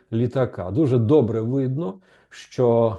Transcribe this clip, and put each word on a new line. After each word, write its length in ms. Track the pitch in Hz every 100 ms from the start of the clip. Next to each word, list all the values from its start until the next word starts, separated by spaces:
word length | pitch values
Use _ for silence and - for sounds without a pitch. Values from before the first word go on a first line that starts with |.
| -
літака. 580 | 113 120 135 120 - 90
Дуже 260 | 107 139 123
добре 440 | 110 151 113 113
видно, 520 | 113 139 131 135 185 196 _ _ _
що 680 | - - - 123 117 113